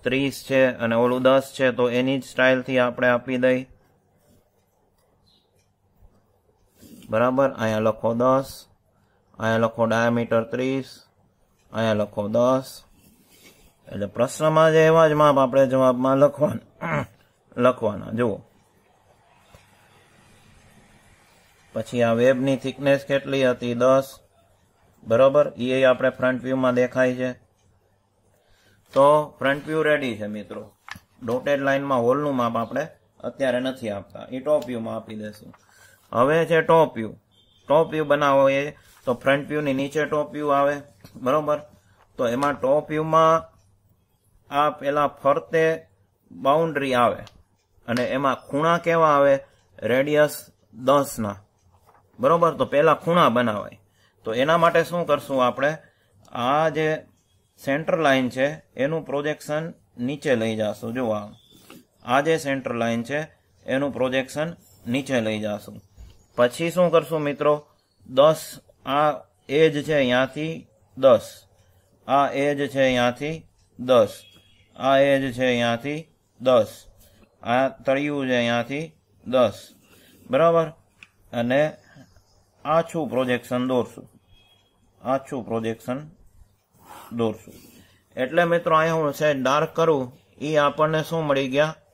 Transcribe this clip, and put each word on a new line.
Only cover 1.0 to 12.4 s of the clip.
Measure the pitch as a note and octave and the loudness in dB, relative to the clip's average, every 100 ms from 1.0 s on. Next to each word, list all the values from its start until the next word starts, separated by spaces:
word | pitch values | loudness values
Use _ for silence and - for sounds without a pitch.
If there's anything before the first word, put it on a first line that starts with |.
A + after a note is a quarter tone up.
| B2 B2+ | 2 2
દસ | C3 C3+ C3 - | 4 2 0 -2
છે, | C3 | -2
તો | A#2+ B2 | 2 0
એની | B2 C3 C3+ | 0 -2 -4
જ | |
સ્ટાઇલથી | B2 - B2+ C3 B2+ B2+ | -6 0 2 2 0 0
આપણે | B2 A#2+ B2+ | 0 0 0
આપી | A#2+ B2+ B2+ | 0 -2 0
દઈ. | B2+ B2+ C3 _ _ _ _ _ _ _ _ _ _ _ _ _ _ _ _ _ _ _ _ _ _ _ - _ _ _ _ _ _ _ - - - | 0 0 -4 _ _ _ _ _ _ _ _ _ _ _ _ _ _ _ _ _ _ _ _ _ _ _ -20 _ _ _ _ _ _ _ -20 -20 -6
બરાબર? | A2 B2 B2+ C#3 | -2 0 2 -2
અહીંયા | C3+ A2 G#2+ | 0 -4 0
લખો | A2 G#2+ A2+ | -2 -2 -4
દસ, | A#2 B2+ C3 C3 - - _ _ _ _ _ _ _ | 0 2 0 -2 -16 -20 _ _ _ _ _ _ _
અહીંયા | A2 A2+ | -2 0
લખો | A2+ - A2+ | 0 0 0
ડાયામીટર | A2+ A#2 A#2+ A#2 A#2 | 2 2 0 0 -2
ત્રીસ, | A2+ B2 C3 C3+ B2+ - _ _ _ _ _ _ _ | -2 -4 -4 -4 -8 -20 _ _ _ _ _ _ _
અહીંયા | A2 A2+ | -4 -2
લખો | G#2 G#2 G#2+ G2+ | 0 -2 -6 -2
દસ. | A2+ | 2